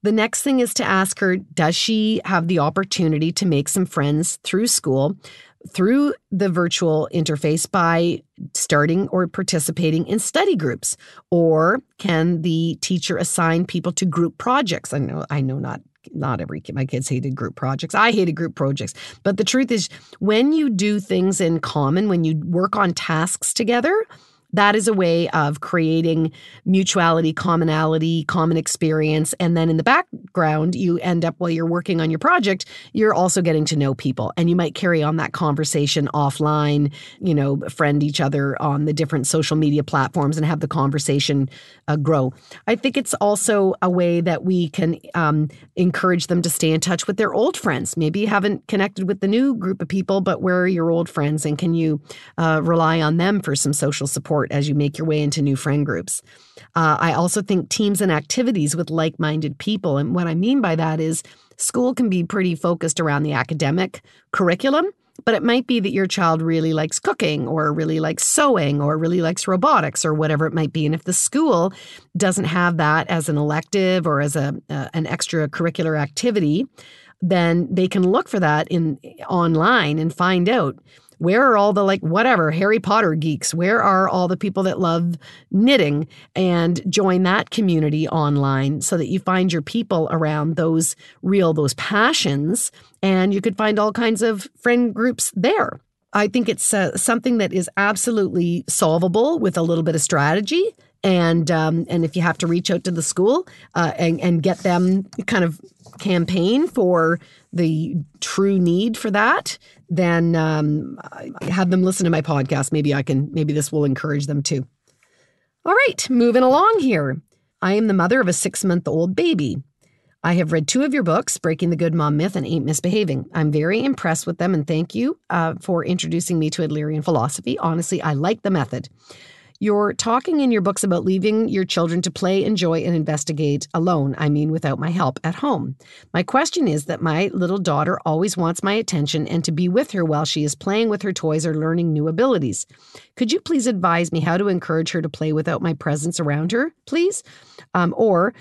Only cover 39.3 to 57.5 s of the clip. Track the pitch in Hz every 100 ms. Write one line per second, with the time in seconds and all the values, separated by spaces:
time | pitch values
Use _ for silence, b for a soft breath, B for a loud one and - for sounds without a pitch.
39.3 | 160 147 156 151 147 - 151 131 - 143
40.3 | 156 156 156 156 165 139 147 - 143 139
41.3 | 139 135 B B B - 151 143 156 131
42.3 | B B B - 226 269 262 240 - 208
43.3 | 202 - 208 190 - 185 180 175 170 170
44.3 | 165 180 185 165 165 170 165 - - 156
45.3 | 151 151 B B - 180 170 185 175 -
46.3 | 175 170 - 165 160 170 180 - 196 214
47.3 | - 262 370 214 135 175 - 156 180 214
48.3 | 208 202 202 - 202 196 196 190 196 190
49.3 | 220 269 233 180 190 175 196 185 196 185
50.3 | 180 185 180 180 180 165 165 170 - 147
51.3 | 151 151 147 180 165 160 147 B B B
52.3 | - 165 156 165 170 160 165 151 165 180
53.3 | 202 - 139 143 143 143 143 139 - -
54.3 | 151 131 143 143 147 143 147 160 151 151
55.3 | 151 143 135 - 143 143 92 - - B
56.3 | B B B B - 156 151 165 139 175
57.3 | 208 196